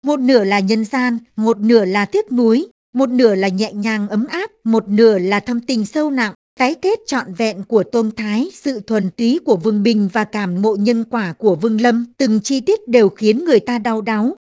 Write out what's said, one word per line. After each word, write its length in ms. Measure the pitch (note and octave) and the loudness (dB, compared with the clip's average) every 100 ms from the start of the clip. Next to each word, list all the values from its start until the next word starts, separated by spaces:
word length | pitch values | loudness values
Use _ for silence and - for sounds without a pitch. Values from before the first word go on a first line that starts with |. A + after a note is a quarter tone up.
Một 160 | C4+ D4 | -2 0
nửa 240 | B3 B3+ | 4 4
là 160 | G3 G3+ | 4 0
nhân 240 | F#3+ A3 | 0 -2
gian, 340 | G#3+ C4 B3 A#3 _ - | -2 -2 -2 -4 _ -4
một 220 | A3 A3 | 0 0
nửa 260 | G#3+ A#3 | 4 4
là 200 | F#3+ G3+ | 4 -2
tiếc 280 | G3+ G4 G#4+ | 0 -2 -2
nuối. 340 | B3 A3+ A#3 G4 _ _ | 0 2 2 0 _ _
Một 160 | A#3+ C4 | -2 0
nửa 260 | B3 A#3 | 4 4
là 140 | F#3+ F#3+ | 4 -2
nhẹ 240 | F#3 A3 | -2 -4
nhàng 360 | G#3 G#3+ G#3+ G#3 | -4 -4 -4 -2
ấm 180 | G#3+ C4+ | -4 -4
áp, 240 | E4+ G#4 _ | -6 -8 _
một 240 | A3+ A3 G#3+ | -2 -2 0
nửa 300 | G#3 A#3 G3+ | 4 4 4
là 220 | F3+ G3+ | 0 -2
thâm 200 | G3+ A#3+ | -2 -8
tình 240 | A#3+ B3 | -4 -4
sâu 260 | G3+ D4+ D4+ | -4 -2 -2
nặng. 240 | C4+ A3 - _ _ | -2 -4 -6 _ _
Cái 160 | B3+ | 0
kết 240 | D#4+ F#4 A4 - | 0 -2 -2 -4
trọn 280 | B3+ A#3 | -6 -6
vẹn 300 | F3 A3+ F#3 | -4 -4 -4
của 180 | F#3+ A3+ | -2 0
Tôn 280 | F3+ A#3 A3 A3 | 0 -2 -2 -4
Thái, 340 | G#3+ G#3+ E4 | -4 -2 -4
sự 260 | - C#4+ B3 | -6 -6 -6
thuần 300 | G3+ A3 F#3 - | -4 -2 -2 -2
túy 240 | A#3 D#4 | 0 0
của 120 | D#4 F#3+ | 0 0
Vương 260 | G#3 G#3 | 2 0
Bình 260 | G3+ G#3+ G3 | 2 2 0
và 120 | A3 | -2
cảm 380 | G#3+ G#3+ F#3+ F3 | -4 -4 -4 -2
ngộ 140 | G#3+ G3+ | -2 0
nhân 280 | G#3 A#3 A3+ | 0 0 -2
quả 220 | A#3 F#3 D#3 | -4 -6 -2
của 160 | G#3+ | 0
Vương 260 | E3 A3 A3 | 0 0 0
Lâm, 260 | A#3+ A#3 A#3+ _ | 0 0 -4 _
từng 240 | C4 G#3+ | 0 0
chi 200 | G#3 C4+ | -2 -4
tiết 280 | D4 G#4+ A#3+ | 0 -2 2
đều 200 | A#3+ G3+ | 2 2
khiến 360 | - G#3+ A3 | 2 0 0
người 160 | F4 A#3 | 2 2
ta 180 | - A#3+ | 2 -4
đau 220 | A3 A3 | -4 -4
đáu. 360 | G#3+ G#3+ A3+ F#4+ | -4 -2 -2 -4